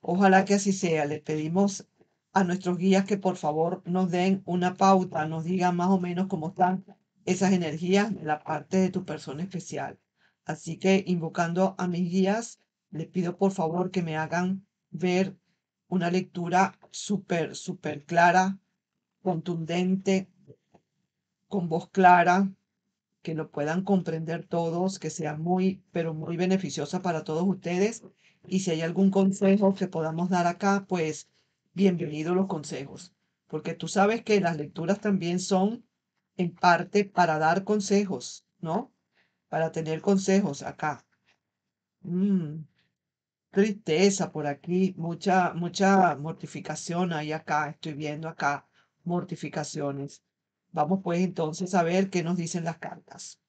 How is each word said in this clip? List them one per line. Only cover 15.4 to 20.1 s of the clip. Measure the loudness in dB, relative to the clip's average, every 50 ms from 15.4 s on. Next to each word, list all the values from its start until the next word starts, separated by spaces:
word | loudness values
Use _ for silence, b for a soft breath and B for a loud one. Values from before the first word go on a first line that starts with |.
| _ _ _ _ _ _ _ _ _
una | _ -2 -2 0 0
lectura | 0 -2 -2 -4 _ -8 -4 0 2 2 2 2 0 _ -20 _
súper, | -14 -14 -6 -4 -4 -4 -2 _ -2 -2 -2 -4 -6
súper | -12 -10 -12 -12 -8 -8 -8 -8 -8 -8
clara, | 0 4 6 6 8 8 6 4 2 -2 -6 _ _ _ _ _ _ _ _ _ _ _ _
contundente, | _ -2 -2 -2 -4 -4 -4 -4 -4 -2 -2 0 2 0 0 0 2 2